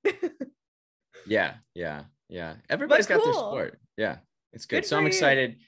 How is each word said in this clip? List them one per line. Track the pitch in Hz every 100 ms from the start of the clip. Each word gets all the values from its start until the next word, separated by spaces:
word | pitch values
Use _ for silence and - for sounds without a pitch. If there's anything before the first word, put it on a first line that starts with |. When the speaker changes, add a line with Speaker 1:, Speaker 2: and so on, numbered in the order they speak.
Speaker 1:
<laughs> | 403 381 359 - 269 _ _ _ _ _ _ -
Speaker 2:
Yeah, | 90 107 85 - _
yeah, | 87 82 73 73 _ -
yeah. | 87 82 95 -
Everybody's | 190 294 294 403
Speaker 1:
But | -
Speaker 2:
got |
their | 480
Speaker 1:
cool. | 427 214
Speaker 2:
sport. | 160 87 - _ -
Yeah, | 107 - _ _ _
it's | - -
good. | -
Speaker 1:
Good | -
Speaker 2:
So | 151
I'm |
Speaker 1:
for |
you. | 156
Speaker 2:
excited. | - 139 135 123 113